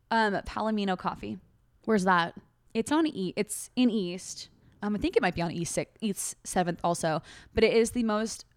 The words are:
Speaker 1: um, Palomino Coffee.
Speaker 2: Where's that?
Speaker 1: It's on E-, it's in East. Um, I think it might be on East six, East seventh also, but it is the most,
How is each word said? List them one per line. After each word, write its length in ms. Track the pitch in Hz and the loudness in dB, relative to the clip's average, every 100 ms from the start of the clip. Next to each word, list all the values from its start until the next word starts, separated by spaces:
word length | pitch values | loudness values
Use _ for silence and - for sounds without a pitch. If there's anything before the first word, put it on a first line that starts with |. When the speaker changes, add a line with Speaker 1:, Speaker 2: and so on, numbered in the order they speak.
| - | -2
Speaker 1:
um, 220 | 226 214 185 - | 2 2 0 -4
Palomino 520 | 214 214 214 196 185 | -4 -2 0 0 -2
Coffee. 420 | 175 - - 190 _ _ _ _ - | -4 -6 -10 -12 _ _ _ _ 2
Speaker 2:
Where's 180 | 220 | 4
that? 320 | 185 175 170 - _ _ _ 226 | 6 4 2 -4 _ _ _ -4
Speaker 1:
It's 160 | 214 | 2
on 160 | 302 - | 2 2
E-, 260 | - 180 - | 0 -4 -2
it's 360 | 196 - - - | -4 -6 -6 2
in 140 | 247 | 2
East. 600 | 214 175 180 - - - _ _ - | 2 -2 -6 -12 -14 -16 _ _ -8
Um, 120 | 208 208 | -4 -2
I 40 | |
think 160 | 330 453 | 0 2
it 60 | |
might 140 | 190 170 | 2 0
be 60 | |
on 100 | 170 | -4
East 220 | 170 165 | -4 -4
six, 180 | 175 - - | -4 -6 -6
East 340 | 214 185 - - | -6 -4 -8 -10
seventh 360 | - 196 175 170 | -4 -2 0 0
also, 380 | 170 170 165 156 - - - - | -2 0 0 -2 -4 -20 -6 2
but 80 | |
it 100 | 220 | 4
is 180 | 226 226 | 4 2
the 120 | 247 | 0
most, 420 | 226 208 220 - - | -2 -2 -4 -8 -16